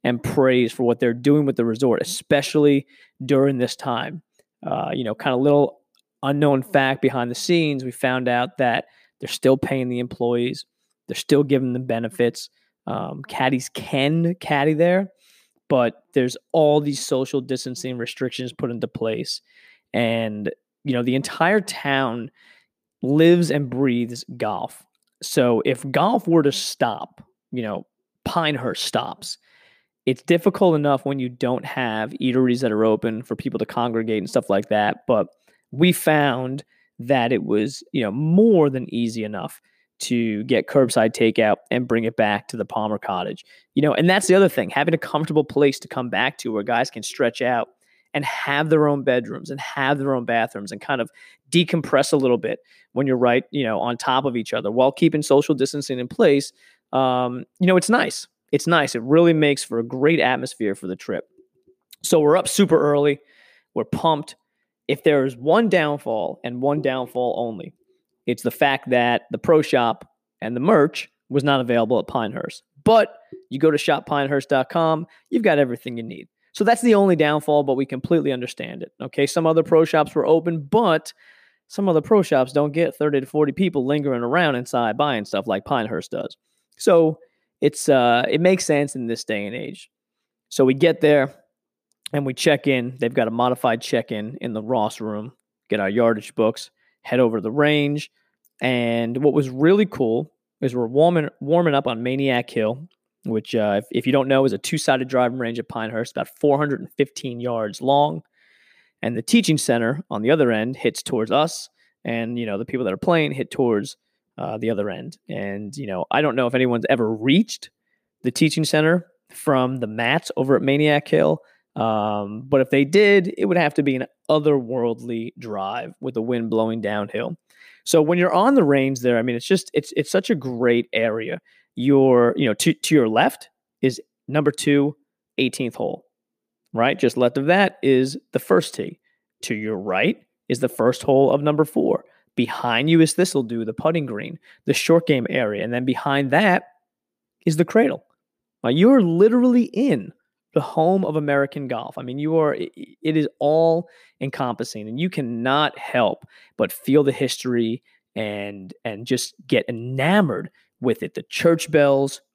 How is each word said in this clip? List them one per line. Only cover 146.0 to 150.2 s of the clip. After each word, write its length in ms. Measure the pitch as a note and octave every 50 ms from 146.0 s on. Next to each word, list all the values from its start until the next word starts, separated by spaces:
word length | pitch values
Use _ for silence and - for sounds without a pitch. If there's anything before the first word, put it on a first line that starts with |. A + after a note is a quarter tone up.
| - C#3+ C#3 C#3 C#3 C3
that 320 | C3+ E3+ G#3+ G3 F3+ - - - _ _ _ _ _ _ _ _ _ _ _ _ _ _ -
is 120 | E3+ D#3 D#3
the 80 | E3+
cradle. 380 | - - D#3 D3 C3 - - _ _ _ _ _ _ _ _ _ _ _ _ -
Now, 60 | A2+
you're 320 | C3 D#3+ F#3+ B3 C#4 B3+
literally 600 | F#3+ E3+ E3 F3 G#3 A3 A#3 B3 B3 B3+ A#3+ B3 A3+
in 480 | - - G#3 C#4 C#4 E3 A2+ F2 - - _